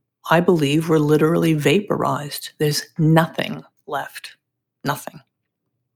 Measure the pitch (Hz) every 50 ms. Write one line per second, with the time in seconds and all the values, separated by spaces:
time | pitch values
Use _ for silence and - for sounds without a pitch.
0 | _ _ _ _ - - 165 170 175 190 180 160 147 135 143 160 160 165 160 160
1 | 151 147 151 147 156 156 170 170 170 165 160 151 143 - 156 202 202 - - -
2 | - 139 135 131 143 147 - - - - - - 156 151 147 - - - _ -
3 | 156 156 160 160 165 160 - - - - - - - _ _ _ _ - 151 139
4 | 147 - - - - - - _ _ _ _ _ _ _ _ _ - 139 143 -
5 | - - - 160 - _ _ _ _ _ _ _ _ _ _ _ _ _ _